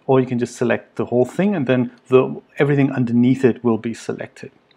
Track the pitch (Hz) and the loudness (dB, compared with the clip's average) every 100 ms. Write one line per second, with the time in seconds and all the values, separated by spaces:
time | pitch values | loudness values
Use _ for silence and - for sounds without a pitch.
0 | - 131 123 120 117 - 120 110 - - | 0 2 2 -2 -4 -2 -2 -2 -4 -8
1 | 107 120 123 - 196 190 127 127 120 - | -2 0 0 0 -2 -2 0 0 -2 -8
2 | - 131 135 - - - 147 143 135 135 | 2 2 2 -4 -8 -2 0 2 0 0
3 | 117 120 123 131 120 110 117 110 117 110 | 0 2 2 4 2 2 -2 -2 -4 -10
4 | - - - - - _ _ | -10 -10 -12 -16 -20 _ _